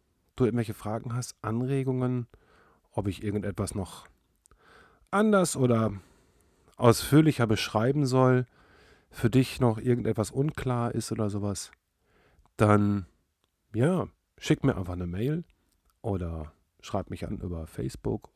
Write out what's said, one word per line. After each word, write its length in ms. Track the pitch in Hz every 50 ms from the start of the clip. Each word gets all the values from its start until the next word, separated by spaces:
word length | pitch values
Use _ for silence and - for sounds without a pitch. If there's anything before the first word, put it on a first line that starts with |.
| _ _ _ _ _ _ _
du 80 | - 131
irgendwelche 300 | 107 113 120 113 110 104
Fragen 400 | - - 107 110 113 - 120 117
hast, 220 | 123 123 - - _ -
Anregungen, 840 | 107 110 117 127 131 139 135 131 135 127 127 127 127 127 123 120 - - - _ _ _ _ _ _ _ _ _ _
ob 160 | _ 113 98
ich 160 | 101 87 - 107
irgendetwas 520 | 104 98 104 95 101 90 - 101 92 -
noch 320 | 104 92 - - - - - _ _ _ _ _ _ _ _ _ _ _ _ - - - _ _ _ _ _
anders 460 | - 196 220 220 208 196 180 147 -
oder 360 | 135 127 123 117 110 110 107 104 95 - _ _ _ _ _ _ _ _ _ _ _ _ _ _
ausführlicher 680 | - 120 120 113 - - - 135 151 156 156 131 - 117
beschreiben 600 | 107 110 - - - - 107 113 131 143 151 143
soll, 400 | 123 131 131 131 127 127 127 123 - _ _ _ _ _ _ _ _ _ _ _ _
für 180 | - - - 117
dich 300 | 110 127 127 - - -
noch 180 | 127 120 110 113
irgendetwas 520 | 110 123 120 120 107 113 107 - 104 -
unklar 640 | - 131 143 156 - - - 127 123 120 120 117 -
ist 180 | 117 - - 113
oder 160 | 110 110 101
sowas, 420 | 101 101 101 101 98 - - - - _ _ _ _ _ _ _ _ _ _ _ _ _ _ _ _
dann, 500 | - 107 107 104 104 104 104 101 101 92 - _ _ _ _ _ _ _ _ _ _ _ _ -
ja, 340 | 107 127 165 190 165 101 - - _ _ _ _ _
schick 260 | - - 156 - -
mir 120 | 135 -
einfach 180 | - 92 90 90
eine 120 | 87 90
Mail 380 | 87 85 95 113 143 151 175 165 - _ _ _ _ _ _ _ _ _ _
oder 520 | - 110 98 90 90 85 82 80 78 76 - _ _ _ _ _
schreib 300 | - - - 98 90 -
mich 160 | - - -
an 120 | - 107 -
über 280 | 110 90 87 82 80
Facebook 640 | - - - 127 131 - - - 113 110 107 - - _